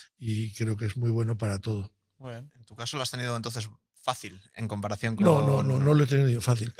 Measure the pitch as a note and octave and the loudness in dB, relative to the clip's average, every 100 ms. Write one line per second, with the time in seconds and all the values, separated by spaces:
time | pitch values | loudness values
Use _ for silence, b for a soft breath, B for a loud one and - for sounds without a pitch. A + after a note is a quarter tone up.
0 | B _ A#2 G#2+ A2 - A2 G#2+ G#2+ B2 | B _ -6 -4 -4 -4 -4 -2 -4 -2
1 | A#2+ A2+ A2+ G#2+ A2 G2 A2+ G#2 G2 _ | -2 0 -2 -2 -4 -4 -4 -6 -8 _
2 | _ _ C3 A#2 C#3+ B2 A2+ G#2+ A#2 D3 | _ _ -16 -16 -18 -20 -20 -12 -8 -6
3 | B2+ B2+ B2 A#2 A2+ A#2 G#2+ - _ _ | -6 -6 -4 -4 -4 -6 -8 -12 _ _
4 | - B2+ G#2 F#2 - - A2 G#2 G2+ G2+ | -4 -4 -8 -16 -18 -10 -6 -4 -4 -4
5 | A2+ A2+ F3 D3 C#3+ C#3 C3+ C3 C#3 D3+ | -2 4 6 6 4 2 2 2 6 6
6 | C3+ C#3 C3+ A#2+ B2 A#2 A#2 | 6 4 4 2 2 0 0